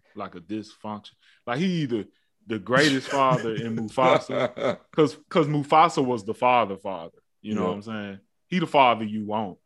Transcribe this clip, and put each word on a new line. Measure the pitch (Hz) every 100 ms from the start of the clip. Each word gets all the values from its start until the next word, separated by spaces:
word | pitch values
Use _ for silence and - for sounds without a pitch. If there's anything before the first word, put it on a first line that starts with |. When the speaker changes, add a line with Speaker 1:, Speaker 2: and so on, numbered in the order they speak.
| _ -
Speaker 1:
like | 98 90
a |
dysfunction. | 85 107 104 - 110 107 - _ _ _ -
Like | 123
he | 190 175
either | 143 113 92 _ _ _ -
the | 110
greatest | 95 127 147 135 -
father | 139 135 127 113 110
in | 117 113
Mufasa, | 110 - 127 135 - - 123 - 120 101 _
Speaker 2:
<laughs> |
Speaker 1:
'cause, | - 147 - _
'cause | 185 147
Mufasa | 151 139 160 170 156 131
was | 123 101
the | 107
father | 123 123 104 95
father, | 101 92 82 - _ _
you | 104 104
know |
Speaker 2:
Yeah. | 104
Speaker 1:
what | 101
I'm |
saying? | 104 110 101 98 _ _ _
He | 180
the | 160
father | 147 127 113
you | 110 107 104
want. | 107 104 -